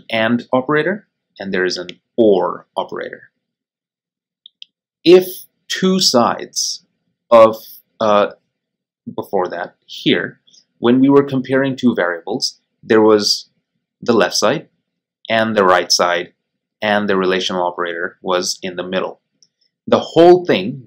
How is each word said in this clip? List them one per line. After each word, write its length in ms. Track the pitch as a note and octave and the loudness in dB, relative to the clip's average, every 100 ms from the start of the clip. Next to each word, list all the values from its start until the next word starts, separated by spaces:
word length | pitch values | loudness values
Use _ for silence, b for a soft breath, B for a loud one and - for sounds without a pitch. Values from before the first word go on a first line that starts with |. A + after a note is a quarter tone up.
| - | -8
AND 380 | A2+ A2+ A#2+ - | -4 -2 -2 -2
operator 580 | B2+ B2+ D3+ D3+ G#3 - _ _ - | -4 -2 -2 -2 -6 -12 _ _ -16
and 160 | G2 | -6
there 120 | F#2+ F#2 | -2 -2
is 120 | F2 | -4
an 120 | F2 - _ - | -12 -18 _ 0
OR 500 | A2 F#2 F2 E2+ - - | 2 2 -2 -6 -12 -10
operator. 560 | F#2 F#2 - - - _ _ _ _ _ _ _ _ _ _ _ - _ - _ _ _ | -8 -10 -12 -16 -20 _ _ _ _ _ _ _ _ _ _ _ -20 _ -20 _ _ _
If 240 | E3 F#3 F#3 - - _ - | 6 6 4 -8 -20 _ -12
two 320 | - F#3+ F#3 | -4 -2 0
sides 840 | - B2 A2 F2 - - - - _ _ _ _ - | 2 2 0 -2 -8 -8 -8 -8 _ _ _ _ 4
of, 280 | A#2 A2+ A2+ - - _ - | 6 6 4 -12 -20 _ -4
uh, 320 | A2 G#2 G2+ - _ _ _ _ _ _ - - | 0 2 0 -4 _ _ _ _ _ _ -14 -12
before 320 | - G2 F2+ | -6 -4 -4
that, 260 | F2 F#2 _ _ | -8 -12 _ _
here, 540 | - - F#2 F#2 - b b _ _ | -8 -4 -4 -4 -12 b b _ _
when 220 | A#2 C3 | 0 2
we 100 | C#3 | 4
were 140 | C#3 | 4
comparing 520 | C#3 C3 B2+ C3 C#3 C3 | 2 -2 -2 -2 -2 -2
two 180 | B2 | -2
variables, 640 | G2 F2 E2+ F#2+ B2 - - _ _ | 0 -2 -6 -8 -6 -6 -10 _ _
there 200 | - A2 | 0 2
was 480 | G#2+ G#2+ G2+ - - _ _ _ _ _ | 4 4 2 -6 -10 _ _ _ _ _
the 120 | - | -2
left 220 | A#2 F2+ - | 0 0 0
side 340 | G#2 D3+ - _ _ _ _ _ - | -2 -2 -8 _ _ _ _ _ -4
and 260 | A2+ A2 G#2+ | -2 0 0
the 80 | |
right 280 | F#2+ F2+ F2 | 2 2 2
side, 420 | - F2+ F2 F2+ _ _ _ _ _ | 0 0 -2 -6 _ _ _ _ _
and 260 | G#2+ G#2 G2+ | -2 -2 0
the 80 | F#2+ | -2
relational 480 | F#2 F#2 F#2 F#2 | 0 -2 -4 -4
operator 540 | F2 F2 F2 E2+ F2+ - | -4 -4 -8 -8 -10 -10
was 340 | F#2+ F2+ F#2 - | -4 -4 -4 -8
in 120 | F#2+ F2 | -10 -10
the 100 | F2+ | -8
middle. 340 | F#2 E2+ - _ _ _ _ _ _ - | -6 -8 -10 _ _ _ _ _ _ -2
The 140 | A2 | -2
whole 460 | - D#3 E3+ F3+ F3 | 0 6 6 6 4
thing 380 | A2 F#2+ C#3 | -2 -4 -10